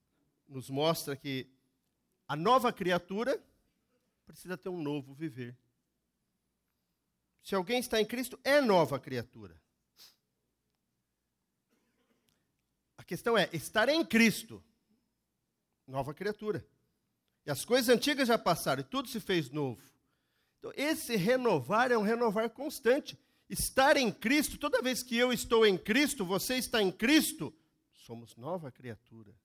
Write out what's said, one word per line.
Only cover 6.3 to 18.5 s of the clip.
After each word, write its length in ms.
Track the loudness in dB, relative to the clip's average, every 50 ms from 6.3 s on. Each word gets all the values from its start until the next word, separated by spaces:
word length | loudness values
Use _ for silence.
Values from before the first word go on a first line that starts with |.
| _ _ _ _ _ _ _ _ _ _ _ _ _ _ _ _ _ _ _ _ _ _
Se 120 | -10 -4 -4
alguém 240 | -4 -2 0 -2 -2
está 220 | -2 -2 0 0
em 60 | 0
Cristo, 340 | -2 -4 -8 -8 -8 -10 -6
é 160 | 0 2 4 4
nova 360 | 4 6 4 4 4 2 -2 -6
criatura. 600 | -6 -6 -8 -8 -8 -10 -14 -20 -20 -20 -20 -20 _ _ _ _ _ _ _ _ -20 -20 _ _ _ _ _ _ _ _ _ _ _ _ _ _ _ _ _ _ _ _ _ _ _ _ _ _ _ _ _ _ _ _ _ _ _ _ _ _ _ _ _ _ _ _ _ _ _ _ _ _ _ _ _ _ _ _ _
A 80 | -20 -14
questão 320 | -10 -10 -4 -2 2 2
é 140 | 2 2 2
estar 380 | -2 -6 -6 -2 0 2 2 4
em 120 | 2 0
Cristo, 640 | 0 2 4 6 6 6 4 0 -8 -14 -18 -20 -20 _ _ _ _ _ _ _ _ _ _ _ _ _ _ _ _ _ _ _ _ _ _ _ _
nova 280 | -10 -8 -8 -6 -6 -8
criatura. 520 | -8 -6 -6 -6 -6 -6 -6 -6 -6 -8 _ _ _ _ _ _ _ _ _ _ _ _ _ _ _ -8
E 60 | -6
as 160 | -6 -4 -2
coisas 280 | 2 2 2 4 4 4
antigas 340 | 4 4 0 0 2 2 2
já 100 | 2 2
passaram 420 | 2 0